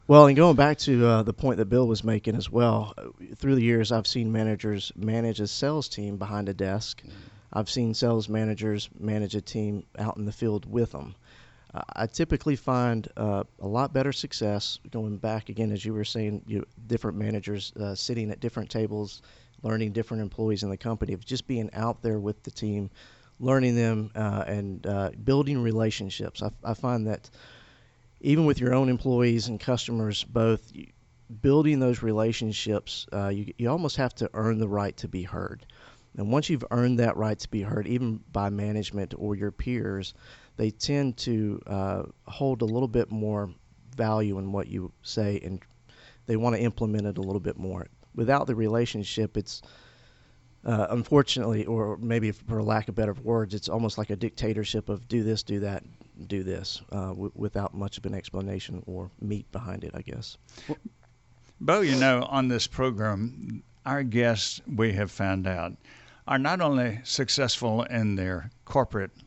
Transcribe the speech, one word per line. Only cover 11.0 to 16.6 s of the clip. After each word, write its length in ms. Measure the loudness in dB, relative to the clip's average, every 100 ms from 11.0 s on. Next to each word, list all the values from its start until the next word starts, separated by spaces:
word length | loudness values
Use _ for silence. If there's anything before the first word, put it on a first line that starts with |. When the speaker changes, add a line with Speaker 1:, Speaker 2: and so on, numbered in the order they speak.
| -12 -14 -20 -20 -20 -20 -14
Speaker 1:
Uh, 80 | -12 -10 -4
I 100 | -4
typically 520 | -2 0 0 0 -2
find, 500 | 0 2 2 0 -2 -4
uh, 280 | 0 0 -2 -6
a 60 | -4
lot 260 | -2 0
better 180 | 0 0
success 680 | -2 -6 -4 -2 0 -4 -8 -8
going 260 | -6 -4 -4
back, 300 | -2 -4 -4
again, 240 | -2 -2
as 140 | -2 -4
you 80 |
were 100 | -4
saying, 400 | -2 -2 -2 -4 -4
you, 180 | -6